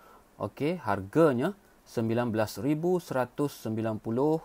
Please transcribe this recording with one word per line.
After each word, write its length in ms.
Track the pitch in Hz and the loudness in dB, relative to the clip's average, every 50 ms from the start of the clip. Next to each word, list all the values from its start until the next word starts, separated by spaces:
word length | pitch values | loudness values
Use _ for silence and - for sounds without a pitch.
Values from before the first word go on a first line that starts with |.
| - - - - - _ _ - | -20 -20 -20 -20 -20 _ _ -8
Okey, 400 | 107 104 - - 135 151 180 170 | -8 -8 -6 -4 -2 -2 -2 -2
harganya 720 | - 107 101 101 92 98 - 151 165 151 127 117 135 185 202 - - - - - - | -2 -2 -2 -2 -2 0 4 6 6 6 6 2 0 -2 -4 -6 -14 -20 -20 -20 -20
sembilan 480 | - - 123 113 113 113 131 127 120 104 | -8 -4 -2 0 0 2 0 0 0 0
belas 240 | 110 107 - - 98 | 0 0 -2 -2 -4
ribu 400 | 104 139 151 151 165 175 185 175 | -2 0 0 0 0 0 0 0
seratus 640 | - - 135 127 123 117 - - 147 143 - - - | -2 -2 -2 -2 -2 -2 -2 -4 -4 -4 -4 -6 -6
sembilan 400 | 113 110 110 110 113 110 107 - | -4 -2 -2 -2 -2 -4 -4 -4
puluh 320 | 113 113 123 139 156 160 160 | -2 0 2 2 2 2 0